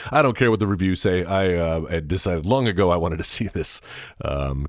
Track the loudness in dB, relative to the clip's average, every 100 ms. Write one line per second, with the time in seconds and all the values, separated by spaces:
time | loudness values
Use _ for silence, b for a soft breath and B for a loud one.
0 | B 2 2 4 2 4 2 2 0 2
1 | 2 0 0 0 2 2 0 -2 -2 -4
2 | -2 -2 -2 -2 2 2 2 2 2 2
3 | 0 -2 -4 -4 -4 -4 -6 -8 B B
4 | B -10 -6 -4 -2 -4